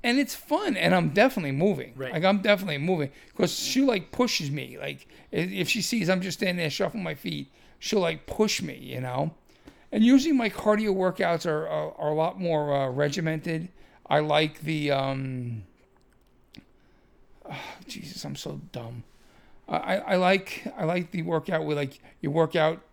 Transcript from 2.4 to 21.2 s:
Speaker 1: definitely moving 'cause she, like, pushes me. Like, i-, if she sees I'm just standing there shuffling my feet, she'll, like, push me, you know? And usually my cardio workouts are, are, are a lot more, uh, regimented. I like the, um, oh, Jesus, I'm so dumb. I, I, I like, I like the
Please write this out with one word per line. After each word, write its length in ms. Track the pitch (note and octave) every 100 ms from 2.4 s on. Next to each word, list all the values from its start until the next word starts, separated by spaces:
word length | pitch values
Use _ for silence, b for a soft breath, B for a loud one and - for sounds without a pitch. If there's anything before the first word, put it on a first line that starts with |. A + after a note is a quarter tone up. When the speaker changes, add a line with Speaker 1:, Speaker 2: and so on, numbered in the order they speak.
Speaker 1:
definitely 380 | G3+ G3+ F#3+ C#3+
moving 320 | D#3+ F#3 C#3 B B -
'cause 220 | F3 -
she, 240 | - B3
like, 280 | C4+ G#3+ D#3+
pushes 400 | - B3 - D3
me. 280 | C#3+ B2+ C#3+
Like, 280 | C#3+ C#3 - B B
i-, 40 | -
if 320 | F3 G3 D#3+
she 140 | A#3
sees 260 | E3+ A#3 E3+
I'm 140 | F#3
just 160 | F#3 -
standing 180 | F#3+ F3+
there 140 | D#3+
shuffling 320 | - F#3 A3+
my 120 | F3
feet, 360 | D3 - D3 C#3 b b b
she'll, 220 | - G#3+
like, 260 | E3+ D#3+ -
push 360 | - G#3+ -
me, 140 | F#3+ B2+
you 260 | C3 B2+
know? 320 | B2+ B2+ D#3 - _ B B B B
And 100 | G#3
usually 300 | A3+ C4+ D4
my 160 | C#4 A3+
cardio 460 | - G#3+ G#3+ A3
workouts 500 | F#3+ F#3 F#3 F3+ E3 E3+
are, 220 | D3+ E3
are, 240 | D#3 D#3 -
are 100 | D3+
a 60 |
lot 260 | D3+ D#3+ F#3
more, 340 | F3 D#3 D3
uh, 140 | C#3 C3+
regimented. 800 | B2+ D3 C#3 D#3+ D#3 E3+ D#3+ F3 b b b -
I 140 | D3+
like 400 | D3+ D3+ D#3+ -
the, 320 | D3+ D#3 D3
um, 720 | C#3 C3+ C3+ C3+ B2+ A#2+ A2+ F2+ _ _ _ _ _ _ _ _ - _ _ b b b b _ - -
oh, 60 | C#3 B B -
Jesus, 380 | - D3 -
I'm 120 | D3 C#3+
so 240 | C#3+ C#3+ -
dumb. 320 | B2 A#2 A#2+ - b b b b b -
I, 80 | -
I, 180 | - F#3+
I 200 | - F#3
like, 480 | F3+ G3 F#3+ - - -
I 60 |
like 260 | D#3+ F3+ E3+
the 100 | F3